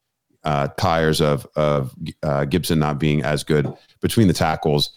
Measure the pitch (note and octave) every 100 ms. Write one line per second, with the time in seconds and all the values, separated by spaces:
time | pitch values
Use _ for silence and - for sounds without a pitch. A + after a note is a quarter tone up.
0 | _ _ _ _ D#2 C#2+ C#2+ - F#2+ E2
1 | D#2 D#2 D2+ C#2+ - D#2 D2+ D2 C2 -
2 | D#2+ - D#2 C#2 C#2+ F2 C#2+ D#2+ D2 C#2+
3 | D#2 D2+ C#2 C#2+ - D2+ C2 - _ _
4 | F2+ - G2 D#2 D#2+ D#2+ D#2+ D2 -